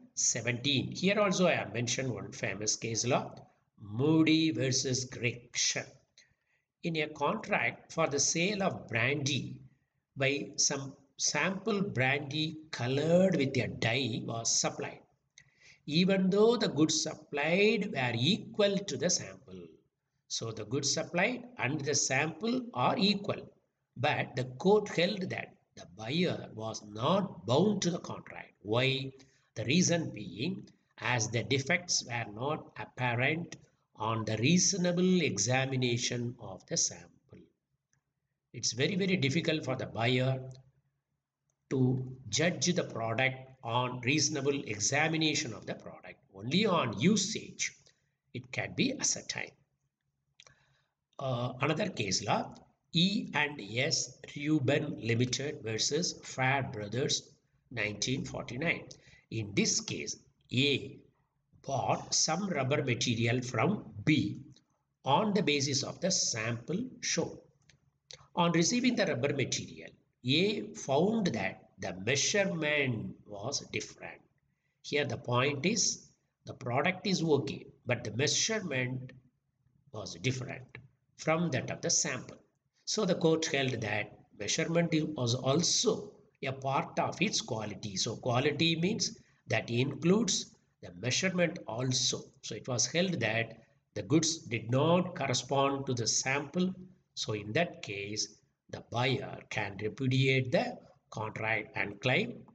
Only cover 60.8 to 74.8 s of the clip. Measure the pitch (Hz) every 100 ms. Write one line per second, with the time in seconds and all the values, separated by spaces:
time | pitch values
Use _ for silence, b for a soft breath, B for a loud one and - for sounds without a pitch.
60.8 | - - - _ _ _ _ _ - 131
61.8 | 101 160 - - - 165 202 147 127 147
62.8 | 135 117 - 113 117 127 127 110 143 214
63.8 | - - 127 151 - - - - _ _
64.8 | _ _ - 151 214 202 151 147 139 127
65.8 | 104 - 185 - - 117 110 120 - 180
66.8 | 254 - - - - - - _ _ _
67.8 | _ _ _ B B - 170 165 170 247
68.8 | 247 240 185 127 143 160 117 - 92 80
69.8 | - - _ _ 123 147 196 214 208 -
70.8 | - 135 190 226 175 110 95 - - -
71.8 | 98 90 101 139 - 208 190 170 151 151
72.8 | 135 110 - - - 101 110 143 - -
73.8 | - - 87 80 _ _ _ _ _ _